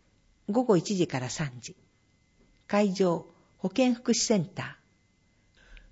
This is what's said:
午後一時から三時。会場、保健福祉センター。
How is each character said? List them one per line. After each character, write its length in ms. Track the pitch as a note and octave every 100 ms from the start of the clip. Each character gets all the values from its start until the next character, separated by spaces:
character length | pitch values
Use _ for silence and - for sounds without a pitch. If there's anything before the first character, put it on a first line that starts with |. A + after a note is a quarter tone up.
| _ _ _ _ -
午 160 | A3+ B3
後 120 | F3+
一 200 | - F#3+
時 100 | E3
か 140 | C3
ら 80 | B2+
三 240 | - D3 B2
時。 160 | - - _ _ _ _ _ _ _ _ -
会 260 | G#3 G#3
場、 320 | F#3 F3+ E3 - _ _ _
保 120 | G3
健 260 | - B3+ A#3
福 160 | -
祉 40 | A3+
セ 220 | - G#3
ン 80 | D3
タ 180 | -
ー。 1000 | - - _ _ _ _ _ _ _ _ - - -